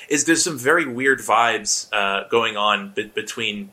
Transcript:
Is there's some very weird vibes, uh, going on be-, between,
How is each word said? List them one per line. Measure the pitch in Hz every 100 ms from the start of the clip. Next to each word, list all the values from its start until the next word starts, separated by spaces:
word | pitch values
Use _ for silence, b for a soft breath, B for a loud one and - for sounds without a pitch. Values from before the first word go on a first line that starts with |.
| B
Is | 147
there's | 143 160
some | 185 147
very | 123 170 147
weird | 120 135 131
vibes, | 107 107 117 110 104 - -
uh, | 107 98 98 98
going | 117 113 104
on | 104 101 98
be-, | 104 107
between, | - 107 - 113 104 98